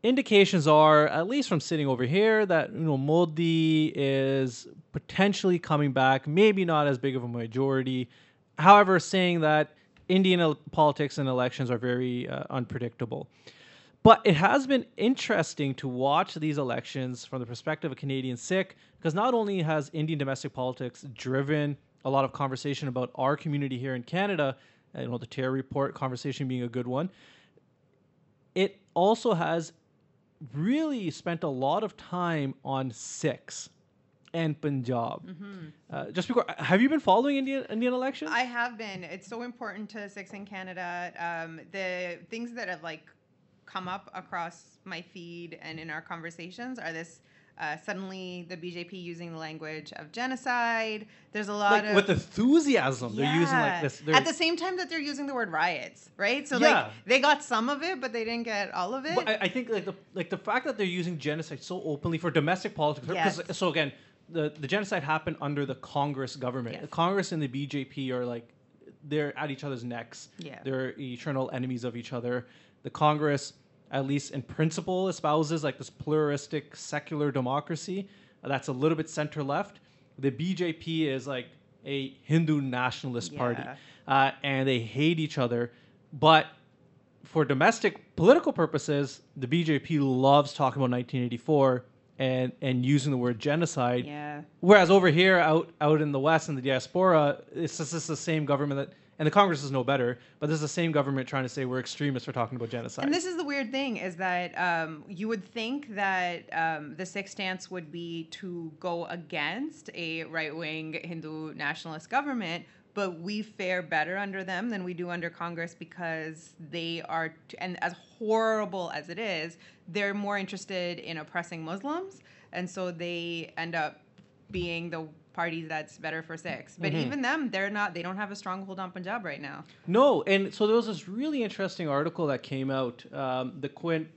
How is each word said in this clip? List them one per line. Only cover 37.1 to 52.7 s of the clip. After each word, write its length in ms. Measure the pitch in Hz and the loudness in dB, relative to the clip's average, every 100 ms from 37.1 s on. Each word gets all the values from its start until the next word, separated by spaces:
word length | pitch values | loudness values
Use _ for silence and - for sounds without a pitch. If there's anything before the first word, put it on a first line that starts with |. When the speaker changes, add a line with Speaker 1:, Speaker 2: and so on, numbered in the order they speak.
| 196 277 277 | 6 6 0
Speaker 1:
Indian, 300 | 269 269 - | 0 -4 -4
Indian 240 | 220 247 | -2 0
elections? 380 | 254 262 269 302 | 0 -2 -4 -4
Speaker 2:
I 100 | 233 | -2
have 340 | 254 240 247 220 | -2 -2 -4 -6
been. 260 | 214 190 | -12 -10
It's 240 | 170 180 190 | -10 -14 -12
so 140 | 233 | -10
important 480 | 247 240 220 190 214 | -10 -10 -12 -10 -12
to 200 | 220 202 | -12 -12
Sikhs 220 | 202 190 | -14 -16
in 140 | 214 208 | -16 -14
Canada. 680 | 196 185 180 175 175 175 - | -12 -10 -10 -8 -6 -8 -6
Um, 400 | 170 170 165 160 156 | -6 -6 -8 -12 -12
the 460 | 196 185 180 180 175 - | -8 -6 -4 -6 -10 -12
things 240 | 226 240 | -10 -10
that 160 | 233 196 | -8 -10
have, 120 | 175 | -8
like, 240 | 165 160 _ _ _ _ _ _ - | -10 -14 _ _ _ _ _ _ -12
come 240 | 190 180 | -10 -8
up 200 | 190 - | -10 -10
across 640 | 185 180 185 170 175 - _ 190 | -18 -10 -8 -8 -12 -20 _ -14
my 160 | 170 | -14
feed 580 | 175 190 170 170 170 160 | -14 -16 -14 -14 -14 -16
and 180 | 160 156 | -14 -12
in 100 | 160 | -10
our 120 | 156 | -10
conversations 800 | 160 170 165 170 170 180 247 247 | -10 -12 -12 -14 -16 -12 -12 -10
are 140 | 160 | -8
this, 260 | 160 170 - _ _ _ - | -8 -12 -18 _ _ _ -10
uh, 160 | 160 156 - | -8 -6 -8
suddenly 600 | 190 190 190 185 180 170 | -8 -8 -10 -10 -12 -12
the 60 | 180 | -10
B 160 | 175 | -10
J 120 | 175 | -10
P 140 | 175 190 | -12 -12
using 340 | 175 165 170 | -12 -12 -12
the 40 | 165 | -10
language 540 | 160 156 156 156 151 | -10 -10 -10 -10 -12
of 180 | - 156 | -16 -14
genocide. 920 | 226 254 254 269 247 233 226 220 214 214 - _ | -6 -6 -4 -2 0 0 0 -2 -6 -10 -20 _
There's 160 | 208 202 | -6 -4
a 40 | |
lot 180 | 208 202 | 2 6
Speaker 1:
Like, 120 | 208 214 | 6 6
Speaker 2:
of 100 | 202 | 4
Speaker 1:
with 140 | 196 | 4
enthusiasm, 1080 | 160 - - 240 320 285 | 0 0 2 6 6 8